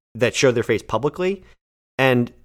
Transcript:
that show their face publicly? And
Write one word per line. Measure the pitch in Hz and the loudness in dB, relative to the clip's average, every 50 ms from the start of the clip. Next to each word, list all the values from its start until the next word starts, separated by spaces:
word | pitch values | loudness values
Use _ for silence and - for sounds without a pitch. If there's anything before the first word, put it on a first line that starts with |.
| _ _ - | _ _ -4
that | 110 120 110 - | -2 -2 -2 0
show | - 143 127 | 2 2 2
their | 113 120 | 2 2
face | 107 - 113 98 - | 0 0 -2 -2 -2
publicly? | - 113 110 131 165 - 185 180 185 196 190 - - _ _ _ _ _ _ _ _ _ - | -4 -4 -4 -2 -4 -4 -4 -4 -4 -4 -6 -10 -20 _ _ _ _ _ _ _ _ _ 0
And | 131 131 123 123 120 - - _ | 2 2 2 2 0 -4 -8 _